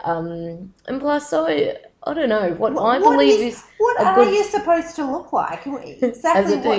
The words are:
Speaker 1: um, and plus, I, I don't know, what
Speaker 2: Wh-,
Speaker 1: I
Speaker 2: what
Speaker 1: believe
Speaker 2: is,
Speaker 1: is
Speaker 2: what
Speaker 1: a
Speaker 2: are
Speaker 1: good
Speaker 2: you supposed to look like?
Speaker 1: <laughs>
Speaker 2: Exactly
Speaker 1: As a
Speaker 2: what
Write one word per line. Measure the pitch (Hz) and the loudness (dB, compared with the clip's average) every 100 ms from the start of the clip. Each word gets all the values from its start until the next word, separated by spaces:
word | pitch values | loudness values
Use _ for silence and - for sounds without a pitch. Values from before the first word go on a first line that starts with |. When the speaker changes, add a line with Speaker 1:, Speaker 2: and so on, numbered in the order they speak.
Speaker 1:
um, | - 165 165 170 170 170 190 _ - | -4 -4 -4 -8 -10 -12 -16 _ -8
and | 262 | -6
plus, | 285 294 285 | -2 -2 -2
I, | 320 320 143 - - - _ | -2 0 0 0 -4 -14 _
I | - | -8
don't | 302 262 | -2 0
know, | 214 185 | 0 0
what | 165 214 | 0 -2
Speaker 2:
Wh-, | - | 0
Speaker 1:
I | 220 262 | 0 4
Speaker 2:
what | 403 | 4
Speaker 1:
believe | 277 277 - | 6 4 4
Speaker 2:
is, | 240 | 2
Speaker 1:
is | - - - | -4 -16 -2
Speaker 2:
what | 453 480 | 0 2
Speaker 1:
a | 359 | 2
Speaker 2:
are | 381 | 6
Speaker 1:
good | 480 | 4
Speaker 2:
you | 415 | 4
supposed | 403 415 339 339 330 - | 0 -2 0 0 -2 -8
to | |
look | 285 302 - | -6 -6 -6
like? | 226 151 170 - | -4 -4 -8 -10
Speaker 1:
<laughs> | - - - | -12 -12 -4
Speaker 2:
Exactly | 247 - 320 339 | -4 -2 0 2
Speaker 1:
As | 392 | 2
a | 403 | 0
Speaker 2:
what | 240 | 2